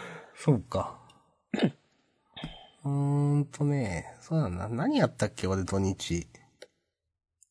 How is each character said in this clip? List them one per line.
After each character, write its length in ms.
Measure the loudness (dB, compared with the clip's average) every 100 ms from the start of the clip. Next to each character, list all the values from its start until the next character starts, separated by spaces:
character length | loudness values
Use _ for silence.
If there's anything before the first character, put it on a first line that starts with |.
| -12 -14 -18 -2
そ 180 | 2
う 80 | 2
か。 380 | 2 -4 -4 -8 -20 -20 _ _ _ 0 0 -2 _ _ _ _ _ -16 -14 -16 -20 _
う 40 | -2
ー 500 | 0 2 2 4 4
ん 60 | 2
と 180 | 0 0
ね、 520 | 2 0 -4 -8 -16
そ 160 | -2 0
う 40 |
だ 80 | 0
な。 180 | -2 -4
何 280 | -2 0 4
や 100 | 2
っ 80 | 2
た 120 | -4
っ 40 | -2
け、 120 | 0
俺、 160 | 0
土 160 | 0 0
日。 480 | 0 0 -2 -4 -4 -16 -20 _ -20 _ _ _ _ _ _ _ _